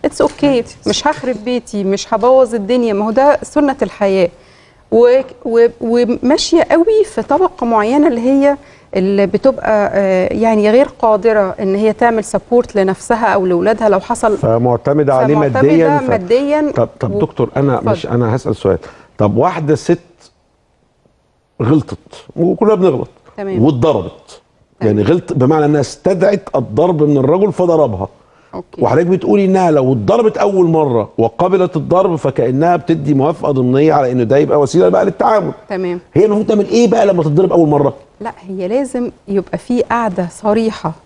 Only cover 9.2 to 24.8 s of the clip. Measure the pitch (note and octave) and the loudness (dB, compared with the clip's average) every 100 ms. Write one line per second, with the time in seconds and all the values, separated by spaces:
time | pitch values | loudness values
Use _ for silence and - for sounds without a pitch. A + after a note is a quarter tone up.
9.2 | G3 G3+ C4+ B3 - G#3+ G3+ G3 G3 F#3 | 0 2 0 0 -2 0 0 -2 0 0
10.2 | F#3 G#3+ A3+ G#3+ G#3 A#3 C#4 - A#3 G#3+ | -2 0 0 2 2 2 2 0 0 2
11.2 | A3+ G#3+ F#3+ - G3 G3 G#3+ G#3+ A#3+ A3+ | 2 0 0 -2 -4 0 -2 0 0 0
12.2 | G#3+ G3+ - A#3+ A#3+ G#3 F#3+ F#3+ - A#3 | -4 -8 0 -2 0 -2 -2 -4 -4 -2
13.2 | A3+ G3 F#3 F3 F#3+ A3 A3 G3 - A#3+ | 0 0 0 0 0 0 0 0 -2 -2
14.2 | A#3 G#3 B2+ A2+ B2 A#2+ - C#3+ C#3+ C3 | -2 0 0 2 2 0 0 0 2 2
15.2 | C3 D3+ C#3+ A#2+ C#3 D#3+ D#3+ D4 C4 - | 2 2 0 2 2 4 2 0 0 -4
16.2 | F3+ A#3+ C#4+ D4+ D4+ - A2+ - A#2+ - | 0 0 0 -2 -2 -2 -4 -4 -6 -4
17.2 | D#3 - A#2+ - C#3 A#2+ A2+ G#2 - A#2+ | -4 -2 -4 0 -2 0 -2 -4 -2 -2
18.2 | A#2 A2+ - A2 G2 F#2 - - _ - | 0 -2 -4 -4 -2 -2 -6 -20 _ -2
19.2 | G#2 A2 E3 F3 D3 D3+ - E3+ _ _ | 0 2 0 -2 -2 -2 0 -4 _ _
20.2 | _ _ _ _ _ _ _ _ _ _ | _ _ _ _ _ _ _ _ _ _
21.2 | _ _ _ _ A#2+ D3+ - - _ - | _ _ _ _ 0 0 0 -12 _ -20
22.2 | - - E3+ D#3+ G#3+ G#3 F#3 C3 - _ | -16 -2 -2 0 0 2 2 0 -6 _
23.2 | - - G3 F#3+ C3 C3 D#3 B2 F2 - | -20 -12 -8 0 2 2 0 0 -4 -14
24.2 | _ - _ _ _ _ | _ -20 _ _ _ _